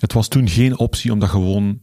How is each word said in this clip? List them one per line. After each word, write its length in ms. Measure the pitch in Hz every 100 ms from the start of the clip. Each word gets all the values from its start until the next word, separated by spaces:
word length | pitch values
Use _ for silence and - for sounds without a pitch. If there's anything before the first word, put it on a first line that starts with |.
Het 120 | -
was 160 | 113 107
toen 200 | 139 117
geen 300 | 85 127 127
optie 340 | 117 - 120
om 60 | 104
dat 100 | 101
gewoon 500 | 98 92 98 101 104